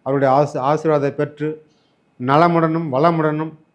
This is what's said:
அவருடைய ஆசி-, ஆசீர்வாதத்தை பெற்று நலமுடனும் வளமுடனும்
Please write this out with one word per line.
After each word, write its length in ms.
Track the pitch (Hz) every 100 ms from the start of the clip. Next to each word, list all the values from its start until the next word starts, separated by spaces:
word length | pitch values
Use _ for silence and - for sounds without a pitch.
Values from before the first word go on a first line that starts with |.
அவருடைய 320 | 131 139 135
ஆசி-, 260 | 135 147 147
ஆசீர்வாதத்தை 520 | 131 151 156 151 139
பெற்று 540 | - 143 - 151 156 _ _ _ _ _ _
நலமுடனும் 680 | 123 147 170 170 160 160 165
வளமுடனும் 640 | 127 165 165 156 151 160 160 _